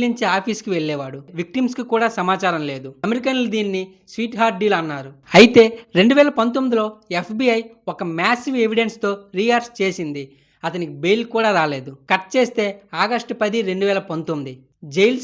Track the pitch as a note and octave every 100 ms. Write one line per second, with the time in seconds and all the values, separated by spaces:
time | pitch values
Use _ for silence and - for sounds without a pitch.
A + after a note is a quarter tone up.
0 | A#3+ A#3+ G3+ F#3+ A3+ G#3 G#3 F3 D3+ C#3+
1 | C3+ C#3 C#3 E3+ F3 C4 B3 B3 A#3+ A3+
2 | A3+ A3 F#3 F#3+ F#3+ E3 D3 C3+ C3 -
3 | G3 B3 C4 B3+ A#3 G#3+ G3+ F#3 F#3+ -
4 | - - A3+ G#3 A3+ F#3 G#3 F3+ D#3+ C#3+
5 | C3+ - - F3+ A#3 A#3+ A3 - - F3
6 | A3+ C#4 D4 C4 A#3 C4 C4 A3 G#3+ G#3+
7 | - F3 F3+ A3 B3+ A3+ A3+ - - -
8 | F3+ E3 G3 B3 C#4 B3+ A3 A3 A3+ -
9 | G3+ G3 - F#3 A3+ A#3+ A#3 - F#3+ F3+
10 | D#3 C#3+ C#3 - _ _ E3 F3 D#3+ C#3
11 | E3+ A3 A#3 A3+ A3 F#3 D#3 C#3 B2+ C3+
12 | - F#3 - C4 A#3+ A#3+ G3+ G3+ _ E3
13 | G#3 A#3 A#3 A3+ G#3+ A3+ F#3+ F#3 G3 G3
14 | G3 D#3+ D#3+ D3+ C3 B2+ _ _ D3+ D3+
15 | G#3+ B3+